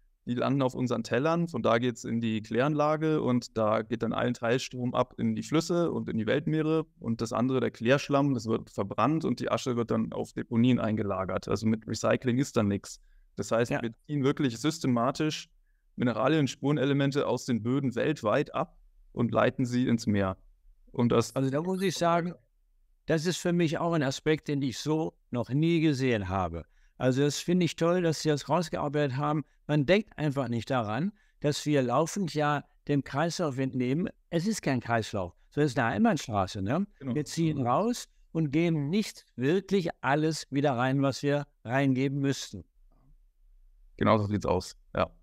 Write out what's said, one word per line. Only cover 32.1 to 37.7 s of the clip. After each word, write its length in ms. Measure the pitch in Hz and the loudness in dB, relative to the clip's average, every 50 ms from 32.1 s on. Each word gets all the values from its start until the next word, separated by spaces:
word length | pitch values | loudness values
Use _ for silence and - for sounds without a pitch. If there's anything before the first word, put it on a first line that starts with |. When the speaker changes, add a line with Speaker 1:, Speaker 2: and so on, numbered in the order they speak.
| - 208 196 156 - | -2 -4 -4 -4 -2
Speaker 2:
ja 300 | 151 147 147 147 143 - _ _ _ - | -2 0 0 0 -2 -4 _ _ _ -4
dem 160 | - 147 143 - | -2 0 0 0
Kreislauf 540 | - - 139 160 170 160 - 175 151 127 | -2 -2 -2 -2 0 0 -2 -2 -2 -2
entnehmen. 520 | 131 135 131 - 131 127 123 135 160 185 - - _ _ - | -2 -4 -2 -2 -2 0 0 0 0 -2 -4 -6 _ _ -4
Es 180 | - 170 165 | -4 -2 0
ist 140 | 220 214 - | -2 -2 -2
kein 180 | - 156 135 120 | -2 -2 -2 -2
Kreislauf, 540 | - - 117 113 104 - - 101 92 87 - _ _ _ | 0 0 0 0 0 -2 -4 -4 -4 -6 -8 _ _ _
sondern 160 | - 143 147 | 0 0 0
es 60 | 151 117 | 2 2
ist 60 | 143 | 0
eine 100 | 120 113 | 0 0
Einbahnstraße, 720 | - 147 226 240 190 139 - - 107 101 95 98 - 104 | 2 2 2 2 2 0 -2 -2 0 0 0 0 -2 -4
ne? 260 | 95 101 135 175 202 - _ - | -2 -2 -2 -2 -2 -4 _ -10
Speaker 1:
Genau. 160 | 135 135 117 | -6 -4 -4
Speaker 2:
Wir 100 | 151 147 | -4 -4
ziehen 360 | - - 160 165 160 151 143 127 | -4 -2 0 0 0 0 0 0
raus 420 | 120 | 2